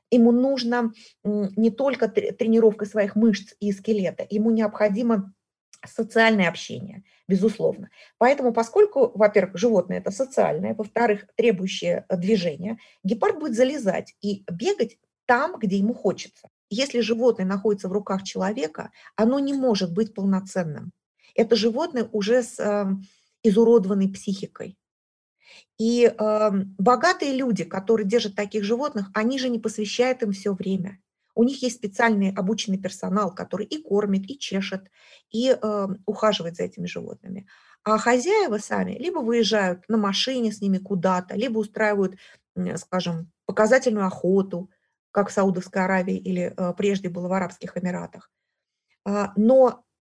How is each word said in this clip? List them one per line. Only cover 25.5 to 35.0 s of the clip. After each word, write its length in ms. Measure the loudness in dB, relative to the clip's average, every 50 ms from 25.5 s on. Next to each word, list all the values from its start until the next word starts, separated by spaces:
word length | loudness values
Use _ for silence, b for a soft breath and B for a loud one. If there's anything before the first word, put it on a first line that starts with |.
| b b b b _ -2
И, 260 | 0 2 4 6 6 4 4 2
эм, 560 | 0 0 2 2 2 2 2 0 -2 -4 -4 0
богатые 560 | 4 4 4 4 4 2 2 2 0 -2 -2
люди, 300 | -2 0 0 -2 -2 -4
которые 420 | -6 -8 -4 0 0 0 2 2
держат 280 | 2 0 0 0 -2 -4
таких 300 | -6 -6 -4 -4 -4 -2
животных, 460 | -2 -2 -2 -2 -4 -4 -6 -8 -6 -4
они 240 | -2 -2 0 -2 -2
же 100 | -2 -2
не 100 | -2 -2
посвящают 640 | -4 -6 -6 -6 -6 -4 0 0 0 0 0 -2
им 100 | -2 -4
всё 200 | -4 -4 -4 -4 -4
время. 440 | -4 -4 -4 -4 -4 -4 -8 -12 -16 _ _ _ _ _ _ 0
У 80 | 2 2
них 180 | 2 2 -2
есть 140 | -4 -6 -4
специальный 540 | -6 -10 -6 -2 0 2 2 2 2 0 0
обученный 440 | 0 -2 -2 -2 -2 -2 -4 -4 -4 -4
персонал, 560 | -4 -8 -8 -8 -6 -2 -2 0 -2 -2 -4
который 300 | -8 -10 -8 -8 -8 -8
и 160 | -8 -10 -10
кормит, 460 | -6 -2 0 0 0 0 0 -2 -2 -6
и 80 | -12 -12
чешет, 520 | -10 -6 -6 -6 -4 -6 -8 -10 -12 _ b b